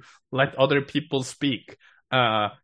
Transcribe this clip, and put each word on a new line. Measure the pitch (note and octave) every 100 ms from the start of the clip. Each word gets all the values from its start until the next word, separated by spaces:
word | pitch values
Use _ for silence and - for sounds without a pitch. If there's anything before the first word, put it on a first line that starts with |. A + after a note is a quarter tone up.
| - - _
let | C3 C#3
other | - C3+ C#3+
people | C#3 C#3+ D#3+ C#3
speak. | B2+ - C#3 A#2 - - _ _ _
Uh, | B2+ A#2 A2 G#2 -